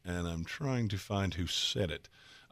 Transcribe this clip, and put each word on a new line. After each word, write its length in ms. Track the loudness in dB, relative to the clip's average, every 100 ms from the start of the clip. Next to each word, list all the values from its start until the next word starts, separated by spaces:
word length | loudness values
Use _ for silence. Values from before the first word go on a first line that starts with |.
and 240 | -4 -2 -2
I'm 160 | -2
trying 440 | -4 -4 0 2 2
to 60 | 0
find 380 | 0 2 2
who 140 | 2 0
said 420 | 2 2 2 0
it. 180 | -2 -10 -20 -20 -20 4